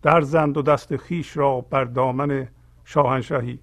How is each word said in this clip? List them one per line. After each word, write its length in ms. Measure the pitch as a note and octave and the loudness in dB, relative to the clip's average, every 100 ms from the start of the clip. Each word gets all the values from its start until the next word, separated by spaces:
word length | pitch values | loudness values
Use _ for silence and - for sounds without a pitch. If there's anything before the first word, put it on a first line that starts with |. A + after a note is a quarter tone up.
در 180 | D3+ E3 | 4 4
زند 360 | C#3+ D#3+ D3+ D3 | 4 0 0 0
و 60 | |
دست 340 | C#3 D3 - C3+ | 2 0 0 -10
خویش 400 | - F3 D3+ D#3+ | -6 -8 -6 -2
را 240 | C#3 C3 | 0 0
بر 240 | B2 C#3 | -2 -2
دامن 640 | B2 B2 C3 B2+ D3 C#3 B2+ - _ _ | -2 -2 -2 0 -2 -4 -6 -14 _ _
شاهنشهی. 760 | - D#3 C3+ C3 A#2 D3 A#2+ B2 | -4 0 2 0 -2 -4 -4 -10